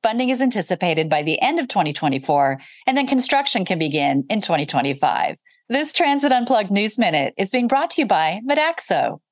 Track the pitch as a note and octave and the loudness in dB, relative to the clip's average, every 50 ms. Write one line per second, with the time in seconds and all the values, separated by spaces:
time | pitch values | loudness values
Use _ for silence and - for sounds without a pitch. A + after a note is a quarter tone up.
0 | - A3+ A3 A#3 B3+ B3 C4 A#3+ C4 C4 B3 G#3+ E3+ - F#3 E3 F3+ F3+ D#3+ D3+ | 0 0 0 0 0 0 0 2 0 0 0 -2 -2 -2 -4 -2 0 0 0 0
1 | D#3+ D#3+ D#3 D3+ D3+ D#3+ D#3 - - B3+ D#4 E4+ C#4+ B3 - G#3 E3 D3 D3 - | 0 0 0 0 0 -2 -2 0 0 0 0 0 -4 -2 -2 -2 -2 -2 -2 -2
2 | - D3 C3+ C3+ C3+ - D3+ C#3+ C#3 C3+ C3+ C3+ - - - - - - C4 C#4 | -2 -2 -2 -2 -2 0 0 2 2 0 0 -4 -10 -20 -20 -6 -4 -2 0 0
3 | C4+ B3+ C#4 B3+ B3 - D4 C#4 C#4+ C#4+ - A3 F#3 - F#3+ E3 D#3+ D3+ C#3 D#3 | 0 0 0 0 0 2 0 0 0 0 -2 -2 -2 -2 -2 -2 -2 -2 0 0
4 | C#3+ C#3+ C3+ C#3 C#3 - A3+ G#3+ G3 - E3+ D3+ D3 D3 - C#3 B2 C#3 C#3 C#3 | 0 2 0 0 -2 -2 -4 -4 0 0 0 0 0 -2 -2 -2 0 0 -2 0
5 | - C3+ F2 - - - C#2+ _ _ _ _ _ _ _ A#3 C#4 D4+ D4+ - - | 0 0 0 0 -2 -4 -6 _ _ _ _ _ _ _ -4 -2 -2 -2 0 0
6 | F4 C#4 C#4+ C#4 C4+ D4 B3+ B3 A#3+ A#3+ C4 A3 G#3 F#3 G3+ G3+ G#3 A3 - - | 2 2 2 2 2 2 2 2 2 2 2 2 2 2 0 0 0 0 0 0
7 | A#3 F3+ D#3+ D3+ C#3 - - - G3 F#3+ - B3+ A#3+ A#3 C4+ C#4 D#4 F4 - - | 0 2 2 2 0 0 -2 -4 -4 -2 0 0 0 2 2 0 0 0 -2 -2
8 | D4 G3+ G3 D#3+ D#3+ D#3 E3+ G#3 A3+ C4 D4 D4+ D4+ D#4+ E4+ - - - F#3+ D3+ | 0 2 2 2 2 0 -2 -4 -2 0 0 2 2 0 -2 -4 -4 -2 0 0
9 | C3 A2+ - - _ _ | 0 0 -4 -8 _ _